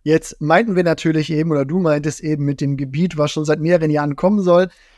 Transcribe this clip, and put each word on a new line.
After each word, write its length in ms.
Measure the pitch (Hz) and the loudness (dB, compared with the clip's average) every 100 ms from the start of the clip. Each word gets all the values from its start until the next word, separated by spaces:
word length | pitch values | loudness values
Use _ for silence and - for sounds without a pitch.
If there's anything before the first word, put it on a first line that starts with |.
Jetzt 360 | 147 160 - - | 0 0 0 -10
meinten 360 | 151 170 233 185 | 2 2 2 0
wir 80 | |
natürlich 460 | 175 156 170 156 151 | 0 0 0 -2 -2
eben, 180 | 151 165 | -2 0
oder 140 | 147 | 0
du 160 | 139 180 | 0 0
meintest 400 | 170 147 147 - | 0 0 -2 -6
eben 240 | 160 151 | -4 -2
mit 160 | 143 139 | -2 -2
dem 160 | 139 139 | -2 -4
Gebiet, 420 | 139 139 180 151 | -4 -2 -2 0
was 140 | 147 | -2
schon 120 | - | -2
seit 160 | 156 156 | -2 0
mehreren 300 | 156 175 156 | 2 2 2
Jahren 240 | 147 147 | 0 -2
kommen 280 | 143 180 208 | -2 0 0
soll, 260 | 180 175 185 _ _ | 4 4 2 _ _